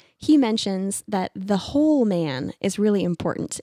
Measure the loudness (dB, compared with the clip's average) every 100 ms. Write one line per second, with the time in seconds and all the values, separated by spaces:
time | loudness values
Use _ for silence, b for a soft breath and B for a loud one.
0 | b _ 2 4 4 0 -2 -4 -4 -6
1 | -6 -4 -4 -8 -2 -2 0 2 4 4
2 | 2 2 0 -4 -6 -4 -4 0 2 2
3 | 0 -2 -4 -4 -6 -6